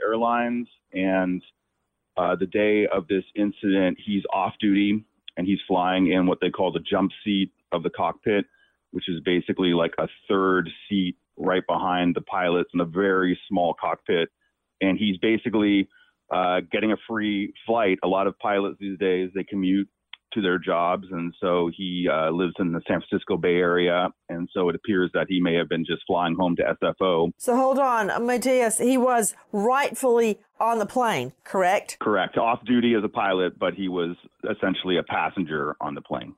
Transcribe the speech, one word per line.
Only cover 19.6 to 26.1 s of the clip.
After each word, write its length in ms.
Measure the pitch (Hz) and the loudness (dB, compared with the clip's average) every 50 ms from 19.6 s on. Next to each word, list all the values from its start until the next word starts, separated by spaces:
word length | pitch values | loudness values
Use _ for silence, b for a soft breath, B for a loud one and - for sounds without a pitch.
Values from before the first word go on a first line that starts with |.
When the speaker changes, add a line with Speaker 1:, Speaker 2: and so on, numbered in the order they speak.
| 95 92 95 101 104 - _ _ _ _ - - _ - - | 0 2 2 2 0 -2 _ _ _ _ -20 -20 _ -8 -4
Speaker 1:
to 80 | 113 | -2
their 180 | 98 90 90 90 | 0 0 0 0
jobs, 480 | 80 92 87 85 85 87 92 101 92 92 | 0 -2 0 0 0 0 0 -2 -4 -8
and 220 | 92 85 85 87 - - | -8 -6 -6 -6 -6 -4
so 320 | 101 90 87 87 85 85 82 | -2 0 2 2 0 0 -2
he, 360 | - 98 90 90 90 87 85 | -6 -6 -6 -4 -2 0 0
uh, 180 | 73 78 80 80 | 0 2 0 0
lives 240 | 82 87 92 85 - - | 0 0 -2 -2 -2 -2
in 140 | 95 85 82 | -2 -2 -2
the 80 | 82 - | -4 -4
San 140 | - 85 82 | -2 -4 -4
Francisco 380 | - - 104 92 - - 98 85 | -2 -2 -4 -4 -2 -2 -4 0
Bay 180 | 82 90 87 | 0 2 2
Area, 540 | 87 90 85 87 87 87 87 87 90 90 90 - _ _ - | 2 2 2 2 2 2 2 2 0 0 -2 -4 _ _ -12
and 220 | 87 85 90 - - | -10 -8 -8 -6 -4
so 140 | 92 90 87 | -2 -2 -2
it 80 | 82 | -2
appears 340 | - - - 104 92 90 85 - | -4 -4 -2 0 0 0 0 0
that 140 | 87 82 92 | -2 -2 0
he 100 | 95 90 | 0 0
may 140 | 90 85 82 | 0 2 0
have 160 | 85 82 76 | 0 0 -2
been 160 | 85 80 82 | -2 -4 -4
just 160 | - 82 - - | -4 -6 -6 -4
flying 300 | - | -2